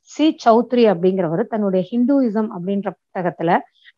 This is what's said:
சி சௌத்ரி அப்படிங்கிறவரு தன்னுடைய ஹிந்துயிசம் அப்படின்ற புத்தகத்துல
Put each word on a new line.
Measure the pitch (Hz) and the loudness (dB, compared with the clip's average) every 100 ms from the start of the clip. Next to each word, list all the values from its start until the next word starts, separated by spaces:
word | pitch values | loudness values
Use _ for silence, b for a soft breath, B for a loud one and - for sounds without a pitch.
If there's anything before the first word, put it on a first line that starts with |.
| _ | _
சி | - 311 311 | -2 0 2
சௌத்ரி | 240 226 240 247 220 | 2 2 2 2 2
அப்படிங்கிறவரு | 170 185 190 170 165 - | 2 0 0 -2 -2 -4
தன்னுடைய | 220 202 185 180 | -4 -2 -2 -2
ஹிந்துயிசம் | 240 247 277 247 208 220 | -2 0 2 2 -2 -4
அப்படின்ற | 185 180 202 190 | -6 -4 -4 -4
புத்தகத்துல | - _ 196 180 180 170 208 - b b | -10 _ -6 -6 -4 0 0 -2 b b